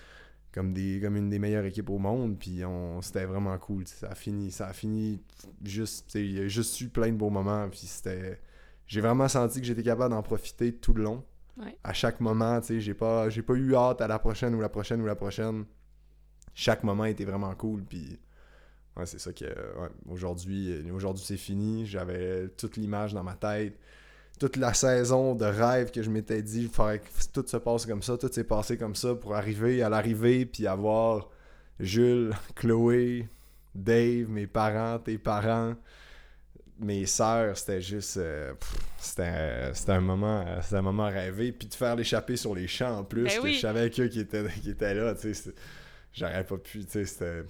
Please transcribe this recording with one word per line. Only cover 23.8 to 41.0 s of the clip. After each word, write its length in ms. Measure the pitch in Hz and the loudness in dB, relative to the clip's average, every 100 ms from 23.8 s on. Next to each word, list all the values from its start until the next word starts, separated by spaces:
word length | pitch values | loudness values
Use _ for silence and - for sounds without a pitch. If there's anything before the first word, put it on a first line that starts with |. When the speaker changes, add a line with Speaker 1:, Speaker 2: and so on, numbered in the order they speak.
| - - - - - - | -20 -20 -20 -20 -18 -2
Speaker 1:
toute 200 | 135 131 | -2 2
la 160 | 123 | 2
saison 600 | - 135 127 120 131 131 | 4 6 6 6 6 4
de 120 | 117 107 | 4 2
rêve 460 | 104 117 127 123 | 4 4 4 2
que 120 | 120 | -2
je 60 | 110 | 0
m'étais 320 | 110 107 110 | 0 0 -2
dit, 220 | 107 113 | -2 -2
il 60 | 117 | 2
faudrait 300 | - 107 107 | 6 6 4
que 60 | - - - | -2 2 4
tout 140 | - 131 | 2 -2
se 80 | 120 | 0
passe 300 | 117 117 113 | 2 0 0
comme 180 | 104 | -4
ça, 140 | 120 123 | -2 0
tout 120 | 131 | 0
s'est 140 | 123 | 0
passé 340 | 113 107 107 117 | 2 2 2 -2
comme 180 | 110 101 | -4 -2
ça 200 | 123 120 | 0 0
pour 180 | 110 | -2
arriver 480 | 104 104 104 117 127 | -2 -2 2 4 4
à 60 | 110 | 4
l'arrivée, 580 | 107 107 110 117 127 123 | 2 2 4 6 6 2
puis 220 | - 101 | -2 0
avoir 640 | 95 107 110 113 110 95 - - - - - | 2 2 4 4 2 -2 -16 -20 -20 -16 -6
Jules, 540 | 101 110 123 123 113 104 | 0 6 6 6 2 -2
<laughs> 120 | - - | -6 -2
Chloé, 760 | 117 113 117 123 120 123 117 - - - - | 2 4 6 4 4 0 -6 -12 -20 -20 -14
Dave, 560 | 95 98 117 120 120 113 | -4 4 6 6 2 0
mes 160 | 107 101 | -4 -2
parents, 520 | 113 107 107 113 117 | 0 2 2 0 -2
tes 180 | 113 107 | -4 -4
parents, 580 | - 107 110 113 113 117 - - - - - - - - - - | 0 2 4 2 2 -4 -12 -20 -20 -20 -20 -20 -20 -20 -20 -8
mes 260 | 104 101 95 | -2 0 0
sœurs, 520 | - 113 117 110 95 | 2 4 4 2 -2
c'était 240 | - 95 | -4 -4
juste, 360 | 92 104 95 98 | -4 -6 -4 -4
euh, 360 | 82 76 67 69 | -4 -4 -8 -6
pff, 200 | - - - - | -4 -2 -2 -2
c'était, 760 | - - 87 82 78 58 65 | -8 -4 -2 0 -2 -2 -4
c'était 200 | - - | -2 2
un 80 | 95 | 4
moment, 420 | 92 95 104 107 87 87 | 4 2 0 0 -2 -4
c'était 140 | 85 101 | 0 0
un 60 | |
moment 260 | 95 104 | 2 0